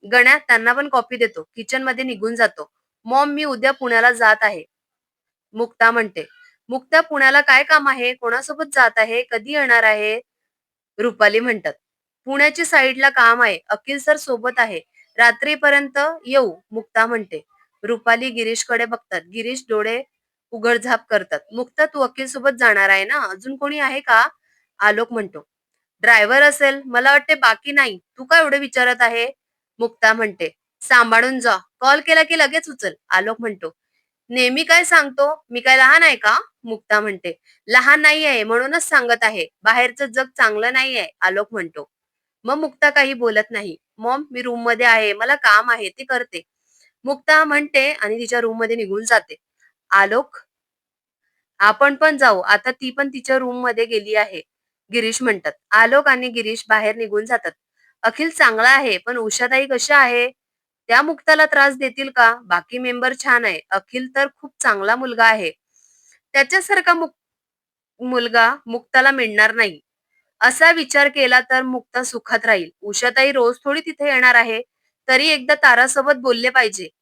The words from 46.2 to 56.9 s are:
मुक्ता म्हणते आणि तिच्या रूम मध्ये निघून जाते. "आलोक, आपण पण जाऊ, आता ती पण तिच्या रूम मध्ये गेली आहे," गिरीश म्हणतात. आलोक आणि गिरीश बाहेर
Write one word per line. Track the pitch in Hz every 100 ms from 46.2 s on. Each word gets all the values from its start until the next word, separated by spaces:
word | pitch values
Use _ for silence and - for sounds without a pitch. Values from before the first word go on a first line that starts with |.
| 240 170 _ _ _ _ _ _
मुक्ता | 247 269 - 311
म्हणते | 311 294 294 277 269
आणि | 302 208 226
तिच्या | 233 240
रूम | 233 226
मध्ये | 226 233
निघून | 202 196 226
जाते. | 226 - - _ _ _ _ _
"आलोक, | 196 196 220 285 - _ _ _ _ _ _ _ _ _ _ _ _
आपण | 202 214 277
पण | 277 311 294
जाऊ, | 262 196
आता | 180 202 254
ती | 254 262
पण | 254 277
तिच्या | 262 254 262
रूम | 254 247
मध्ये | 247 226 233
गेली | 226 208 214
आहे," | 208 185 - _ _ _ _
गिरीश | 233 220 226
म्हणतात. | 254 202 156 - _
आलोक | 208 226 277 294
आणि | 254 247
गिरीश | 233 220 226 -
बाहेर | 220 214